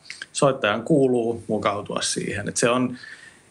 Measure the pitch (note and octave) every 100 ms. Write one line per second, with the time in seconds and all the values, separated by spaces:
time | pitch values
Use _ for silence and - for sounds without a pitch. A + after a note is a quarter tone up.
0 | - - - - C#3 C3 G#2 A2 A2+ D3+
1 | C3 A#2+ A2+ A2+ - G#2 G#2+ G2+ G2+ -
2 | - - - - G#2+ - A#2+ B2+ B2+ -
3 | - - - - _